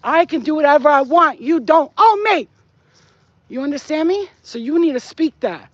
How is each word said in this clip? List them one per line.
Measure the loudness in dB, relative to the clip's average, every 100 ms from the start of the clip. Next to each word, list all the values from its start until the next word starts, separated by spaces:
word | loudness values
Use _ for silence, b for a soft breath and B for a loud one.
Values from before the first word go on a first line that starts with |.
I | 0 0
can | 0 -2
do | -4
whatever | 0 2 4 4
I | 0
want. | 2 2 2 -2
You | -4 -4
don't | 2 0 0 2
own | 2 2
me. | -2 -2 -4 _ _ _ _ _ _ _ _ _ _
You | -8
understand | -8 -8 -6 -4 -2
me? | -2 -6 _
So | -16 -12
you | -4 0
need | 0
to | -2
speak | -8 -4 -4 _
that. | -6 -6 -16